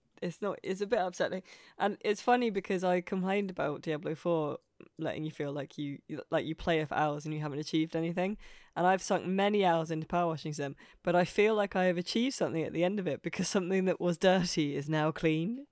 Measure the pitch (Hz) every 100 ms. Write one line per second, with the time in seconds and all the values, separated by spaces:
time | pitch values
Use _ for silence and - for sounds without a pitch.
0 | _ - 180 - 202 - - 190 202 226
1 | 180 - 156 185 - - - - 202 -
2 | 214 202 - 247 240 196 - 185 180 180
3 | 180 190 185 202 196 180 147 143 - 151
4 | 151 156 175 165 147 131 _ - - -
5 | 156 - 156 - 147 156 135 - 143 139
6 | - 151 - 160 131 156 - 160 156 -
7 | 151 147 151 151 151 147 151 160 160 165
8 | 165 175 185 214 - - - - 180 190
9 | - 190 - 190 202 208 185 165 160 160
10 | 160 175 170 156 160 147 143 139 - -
11 | - 175 180 - 208 214 196 190 185 175
12 | 175 226 254 - 220 160 151 160 175 208
13 | 180 135 165 - 175 208 175 185 185 165
14 | 175 170 190 185 175 - 147 143 143 156
15 | 156 - 165 156 175 247 285